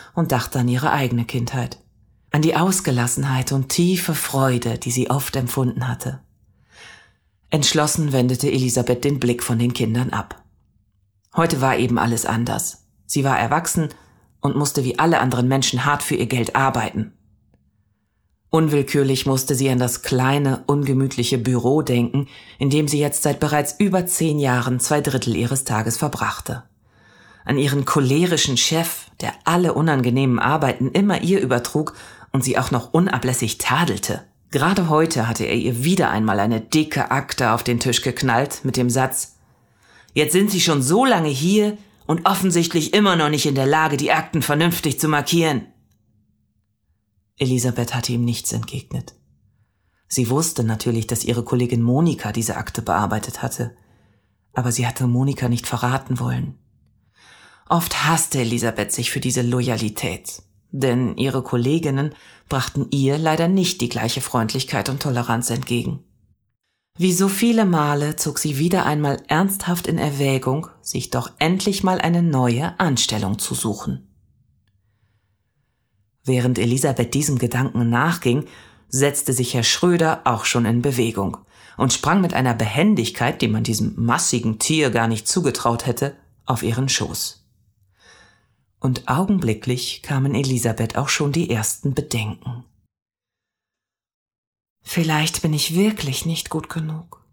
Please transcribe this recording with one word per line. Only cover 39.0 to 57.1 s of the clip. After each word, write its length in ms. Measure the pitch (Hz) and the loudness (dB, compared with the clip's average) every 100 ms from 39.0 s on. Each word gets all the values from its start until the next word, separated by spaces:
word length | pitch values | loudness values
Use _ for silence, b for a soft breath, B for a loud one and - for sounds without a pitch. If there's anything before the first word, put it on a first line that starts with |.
| 131 - - _ _ _ b b b b b | 0 -2 -8 _ _ _ b b b b b
„Jetzt 180 | - 151 | 0 2
sind 180 | 185 208 | 2 2
Sie 120 | 190 | 2
schon 180 | 170 147 | 2 2
so 240 | 127 190 | 2 4
lange 240 | 262 202 156 | 4 2 2
hier 480 | 131 165 208 208 208 B B - | 0 2 2 2 -2 B B -4
und 200 | 165 185 | 0 0
offensichtlich 680 | 190 190 170 170 170 156 | 2 2 2 2 0 2
immer 200 | 202 202 | 2 4
noch 140 | 170 151 | 4 2
nicht 160 | 151 | 0
in 100 | 151 | 0
der 120 | 139 135 | 2 2
Lage, 320 | 156 156 143 | 2 2 0
die 120 | 147 | 0
Akten 280 | 156 - 160 | 0 0 -2
vernünftig 580 | - 147 170 170 156 127 | 0 2 2 0 -2 -2
zu 80 | 156 | 0
markieren.“ 600 | 151 143 170 160 131 - _ _ _ _ _ _ _ _ _ _ _ _ _ _ _ _ - | 0 2 2 2 0 -4 _ _ _ _ _ _ _ _ _ _ _ _ _ _ _ _ -2
Elisabeth 580 | 131 127 123 120 120 | 0 2 0 -2 -4
hatte 180 | 131 - | -4 -2
ihm 120 | 120 | -2
nichts 280 | 120 117 - | 0 -2 -4
entgegnet. 600 | 117 117 131 - 127 - - _ _ _ _ _ _ _ _ - | -6 -6 -10 -8 -10 -10 -16 _ _ _ _ _ _ _ _ -6
Sie 200 | - 117 | -2 0
wusste 360 | 135 165 - | 0 0 -2
natürlich, 420 | 113 110 127 113 110 | -2 -2 -2 -2 -2
dass 180 | 117 | -4
ihre 200 | - 120 | -2 -4
Kollegin 380 | 120 123 120 120 | -2 0 0 2
Monika 500 | 117 127 170 131 107 | 2 4 2 0 -4
diese 240 | 117 110 - | -4 -4 -6
Akte 260 | - - | -8 -6
bearbeitet 600 | 117 87 101 107 - - | 0 0 2 -2 -4 -6
hatte, 340 | 127 - 117 b b b b b b b b | -6 -6 -8 b b b b b b b b
aber 180 | - 123 | -4 -2
sie 140 | 120 120 | -2 -2
hatte 200 | - 127 | -2 0
Monika 420 | 120 139 135 127 | 2 0 0 -2
nicht 180 | 120 - | -2 -4
verraten 520 | 120 123 135 - 123 | -4 -2 -2 -4 -4
wollen. 400 | 123 123 135 - _ _ _ _ B | -2 -4 -6 -10 _ _ _ _ B